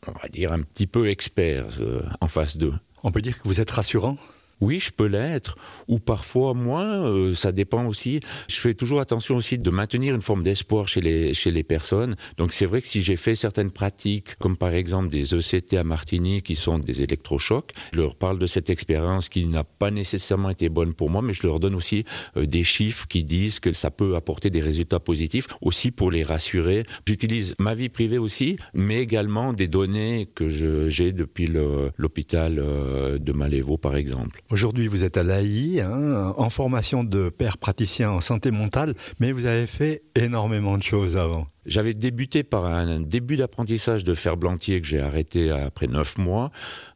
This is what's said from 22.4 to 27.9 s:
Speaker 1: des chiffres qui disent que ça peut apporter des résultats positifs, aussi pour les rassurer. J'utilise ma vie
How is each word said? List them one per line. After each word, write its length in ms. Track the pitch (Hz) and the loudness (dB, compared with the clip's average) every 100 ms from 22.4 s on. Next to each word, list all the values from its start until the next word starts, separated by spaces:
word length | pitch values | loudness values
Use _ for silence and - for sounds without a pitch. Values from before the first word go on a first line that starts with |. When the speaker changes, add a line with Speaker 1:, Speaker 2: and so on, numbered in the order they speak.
| 76 | 0
Speaker 1:
des 180 | 82 | 2
chiffres 440 | 85 - 107 110 - | 2 2 2 0 0
qui 160 | 90 | -2
disent 360 | 78 82 104 104 | 0 0 0 0
que 140 | - | 0
ça 160 | 80 80 | 2 0
peut 260 | - 101 87 | 0 0 0
apporter 360 | - 76 101 | -2 -2 0
des 100 | 85 | 2
résultats 380 | 76 78 82 90 | 0 0 0 0
positifs, 480 | - 82 80 117 131 - | 0 0 0 -2 -4 -2
aussi 280 | - 87 123 | 0 2 0
pour 220 | - 92 | 2 2
les 100 | 82 | 2
rassurer. 640 | 78 80 - 95 85 98 113 - - | 0 0 0 0 2 0 -2 -8 -2
J'utilise 480 | 107 113 113 95 - | 0 0 0 -2 0
ma 160 | 98 | 0
vie 160 | 113 123 | 0 -4